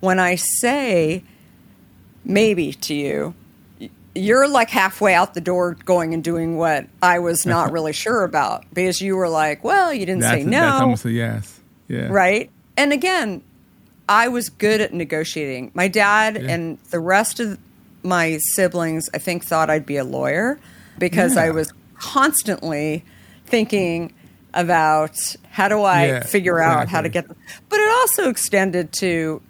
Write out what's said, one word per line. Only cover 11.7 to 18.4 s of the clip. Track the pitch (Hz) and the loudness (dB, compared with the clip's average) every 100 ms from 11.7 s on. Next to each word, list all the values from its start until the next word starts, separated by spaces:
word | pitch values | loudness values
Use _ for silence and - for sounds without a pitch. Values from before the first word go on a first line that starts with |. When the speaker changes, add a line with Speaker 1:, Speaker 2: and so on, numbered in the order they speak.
| _ _ | _ _
Speaker 2:
Yeah. | - - | -8 -2
Speaker 1:
Right? | 196 180 208 269 _ _ - | 2 2 0 -4 _ _ -2
And | 285 | 0
again, | 285 359 370 233 175 _ _ _ _ _ _ - | 2 0 -2 -2 -8 _ _ _ _ _ _ 0
I | 208 233 | 2 2
was | 240 233 | 0 -6
good | - 208 214 | -2 0 2
at | 208 | 0
negotiating. | 175 160 156 160 - 143 131 127 - | -4 -4 -4 -4 -6 -6 -8 -8 -2
My | 190 | 0
dad | 196 202 208 220 214 | 2 2 4 2 -2
Speaker 2:
Yeah. | 175 | -4
Speaker 1:
and | 170 165 151 _ | -4 -6 -10 _
the | 175 | -6
rest | 165 190 226 - | 2 2 2 -2
of | 233 196 - _ - - | -6 -6 -16 _ -20 -12
my | 185 180 165 156 | -2 0 0 -2